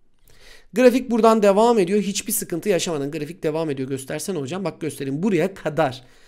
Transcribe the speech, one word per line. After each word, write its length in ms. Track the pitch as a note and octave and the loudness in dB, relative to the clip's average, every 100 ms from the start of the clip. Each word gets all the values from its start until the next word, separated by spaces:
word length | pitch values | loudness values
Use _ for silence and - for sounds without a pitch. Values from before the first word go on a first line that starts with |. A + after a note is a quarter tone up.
| _ _ _ - - - - | _ _ _ -20 -20 -20 -6
Grafik 380 | F#3+ B3+ C4 C4 | 4 6 6 0
buradan 320 | A#3 A3+ A3+ | 4 4 6
devam 360 | G3+ G3 A#3+ A#3 | 4 6 4 4
ediyor. 220 | F3 G#3 | 2 0
Hiçbir 320 | F#3+ G3 - | -2 -4 -6
sıkıntı 360 | - - E3 G#3 | -6 -6 -4 -2
yaşamadın. 420 | E3+ F3+ D3+ C#3 | -2 -2 -4 -4
Grafik 320 | D#3 D3 E3+ | -6 -10 -6
devam 260 | D#3+ D#3 D#3+ | -4 -2 -4
ediyor. 200 | C3 C3 | -4 -6
Göstersene 500 | C3+ C3+ D3+ G#3 E3+ | -8 -8 -8 -6 -6
hocam. 240 | C3 F3+ | -6 -6
Bak 180 | F3 - | -8 -6
göstereyim. 420 | D3+ - C#3 C#3+ | -8 -8 -8 -4
Buraya 300 | G#3+ E3+ F#3 | 0 0 0
kadar. 500 | - D#3+ D3 C#3+ B2 - - | -4 -4 0 -2 -4 -18 -20